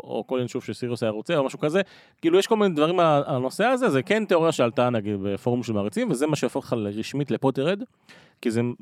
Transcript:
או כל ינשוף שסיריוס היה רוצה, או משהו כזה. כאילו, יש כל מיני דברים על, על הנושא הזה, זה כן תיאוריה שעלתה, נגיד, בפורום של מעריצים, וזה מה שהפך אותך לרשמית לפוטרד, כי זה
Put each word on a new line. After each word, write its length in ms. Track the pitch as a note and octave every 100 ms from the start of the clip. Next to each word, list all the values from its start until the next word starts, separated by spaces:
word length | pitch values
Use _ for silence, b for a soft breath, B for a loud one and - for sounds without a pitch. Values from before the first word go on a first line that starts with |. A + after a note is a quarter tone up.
או 200 | B2+ B2 -
כל 120 | B2+
ינשוף 240 | A#2+ C3 -
שסיריוס 380 | G#2+ A#2+ A#2+
היה 80 | A2
רוצה, 260 | G#2+ C3 D#3+
או 60 | C3
משהו 140 | -
כזה. 220 | D3+ F#3 F#3+ B B B
כאילו, 180 | E3 F#3
יש 80 | G3
כל 80 | A3
מיני 200 | G3+ D3
דברים 240 | D#3 F3+
על, 60 | E3 C#3+ D3
על 100 | C3
הנושא 280 | B2+ - A#3
הזה, 240 | B3+ A#3
זה 120 | C3+
כן 240 | - A3 G#3
תיאוריה 260 | E3+ E3
שעלתה, 380 | D3+ A#2+ B2 B2
נגיד, 260 | A#2 G2+ G2
בפורום 400 | G2+ G2 B2 B2
של 100 | A#2
מעריצים, 380 | G#2 G2+ A3+ B3
וזה 160 | B2 D#3
מה 80 | D3
שהפך 200 | B2 C#3
אותך 180 | - A#2+
לרשמית 540 | G2+ G#2+ - C#3 C#3
לפוטרד, 520 | A2 C3+ C3+ D3+ G3+ B3+ b b b b b
כי 100 | A#2+
זה 100 | A2+ A#2+ -